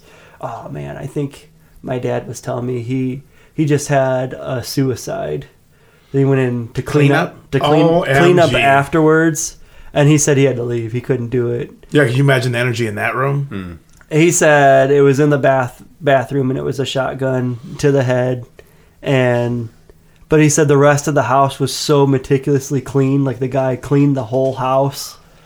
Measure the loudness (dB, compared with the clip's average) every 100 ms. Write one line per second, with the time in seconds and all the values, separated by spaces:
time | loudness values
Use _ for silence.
0 | _ -20 -20 -16 -14 -14 -14 -12 -12 -12
1 | -10 -8 -8 -10 -20 _ _ -18 -8 -6
2 | -4 -6 -6 -14 -8 -8 -6 -8 -6 -4
3 | -4 -8 -14 _ _ -4 0 0 0 0
4 | 0 -2 -4 -10 -8 -8 -6 -4 -2 -4
5 | -8 -8 -8 -8 -10 _ _ _ _ _
6 | _ 0 2 2 0 -4 -6 -8 -2 2
7 | 2 2 -2 -8 -6 -2 2 4 4 2
8 | 2 2 4 4 4 2 4 2 2 2
9 | 4 4 2 -2 -8 -12 -20 -20 -8 2
10 | 4 4 4 2 2 0 -4 -4 -4 -6
11 | -4 -4 -2 -2 -2 -4 -8 -14 -4 0
12 | 2 2 2 2 0 -2 -2 -2 -4 -4
13 | -4 -2 -2 -2 -6 -8 -10 -14 _ _
14 | -4 2 2 4 4 6 6 4 4 4
15 | 4 4 2 2 2 0 -2 -8 -20 -6
16 | 0 0 0 -2 -2 -2 -4 -4 -4 -4
17 | -4 -4 -4 -2 -4 -6 -12 -4 0 2
18 | 2 0 0 -4 -8 _ -20 _ _ _
19 | -2 0 2 0 -2 -4 -8 _ _ _
20 | _ _ 0 4 4 4 2 4 4 2
21 | 0 -2 2 2 0 0 -6 -4 0 2
22 | 4 0 0 -2 0 -2 -2 -6 -2 -2
23 | 0 0 -2 -4 -4 -2 -2 -4 -2 2
24 | 2 0 -2 -2 -2 -2 -2 0 0 -4
25 | -14 -16 -20 _